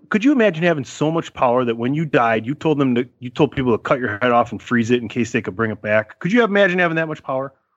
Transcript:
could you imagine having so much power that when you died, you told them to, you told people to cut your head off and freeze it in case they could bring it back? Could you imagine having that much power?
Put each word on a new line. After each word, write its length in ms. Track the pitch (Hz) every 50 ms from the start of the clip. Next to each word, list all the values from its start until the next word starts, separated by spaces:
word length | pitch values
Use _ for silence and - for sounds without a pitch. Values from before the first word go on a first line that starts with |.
| - -
could 140 | - 214 202
you 80 | 277
imagine 320 | 302 254 220 208 170 156 175
having 200 | 175 165 147 123
so 260 | - - - 147 156
much 240 | 165 165 160 - -
power 300 | - 139 123 120 127 127
that 120 | 117 113 117
when 160 | 120 127 143
you 120 | 156 165
died, 400 | 143 - 139 120 113 113 113 110
you 80 | 117 -
told 240 | - - 165 151 139
them 160 | 139 131 123
to, 120 | 117 123 - _ _
you 100 | 117 123
told 220 | - - 156 127 -
people 180 | 143 131 123
to 60 | 110 101
cut 180 | - - 151 127
your 200 | 123 110 101 -
head 120 | 127 123
off 200 | 120 117 117 113
and 100 | 110 98
freeze 300 | - - 123 117 113 110
it 100 | 123 120
in 60 | 117 107
case 240 | - 127 117 -
they 100 | - 120
could 140 | - 110 92
bring 160 | 92 113 110
it 100 | 104 -
back? 380 | - 107 107 110 107 - - -
Could 120 | - 175 208
you 100 | 247 233
imagine 340 | 202 202 202 202 185 175 185
having 180 | 180 170 165 165
that 100 | 160 156
much 160 | 156 - -
power? 300 | - 135 131 135 139 - _ _ _ _